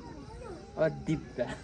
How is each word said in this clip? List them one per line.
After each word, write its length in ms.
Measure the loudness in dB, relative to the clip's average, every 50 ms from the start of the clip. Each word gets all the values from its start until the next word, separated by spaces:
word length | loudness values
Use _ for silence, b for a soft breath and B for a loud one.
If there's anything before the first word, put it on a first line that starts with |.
| -10 -10 -10 -10 -10 -10 -10 -8 -8 -8 -8 -8 -10 -4 2 4
Oh, 120 | 6 6 4 4 2
deep 160 | 2 2 2 2 0 0
ka. 160 | 0 0 0 0 -4